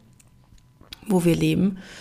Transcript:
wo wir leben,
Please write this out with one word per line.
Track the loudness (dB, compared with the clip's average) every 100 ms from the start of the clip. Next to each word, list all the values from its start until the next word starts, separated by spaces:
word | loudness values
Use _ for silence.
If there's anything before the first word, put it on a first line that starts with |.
| _ -20 -20 _ _ -20 _ _ -20 -18 -2
wo | 2 2
wir | 2
leben, | 2 2 0 -2 -12 -20